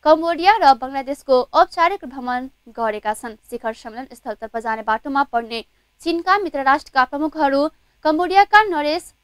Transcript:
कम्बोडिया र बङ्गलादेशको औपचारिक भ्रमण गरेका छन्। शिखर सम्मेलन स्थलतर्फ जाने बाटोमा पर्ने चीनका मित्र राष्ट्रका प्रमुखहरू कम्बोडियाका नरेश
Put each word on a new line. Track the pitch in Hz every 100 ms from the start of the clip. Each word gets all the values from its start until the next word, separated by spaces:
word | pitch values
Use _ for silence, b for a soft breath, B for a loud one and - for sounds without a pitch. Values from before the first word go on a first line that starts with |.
| 302
कम्बोडिया | 320 330 330 359 440
र | 302 254
बङ्गलादेशको | 262 277 262 285 - 254
औपचारिक | - 302 359 - 339 392 269
भ्रमण | 269 247 247 262 _ - 226
गरेका | 226 214 214
छन्। | 220 240 214 _
शिखर | 240 226
सम्मेलन | 226 233 220 269
स्थलतर्फ | 240 254 208 220 226
जाने | 226 220
बाटोमा | 214 220 285 277
पर्ने | 285 233 226 226 - _ _ _
चीनका | 320 339 349 403
मित्र | 359 277
राष्ट्रका | 262 285 - 269
प्रमुखहरू | 254 285 302 311 285 226 311 _ _ _ 302
कम्बोडियाका | 311 359 381 403 427 427
नरेश | 320 294 330 - _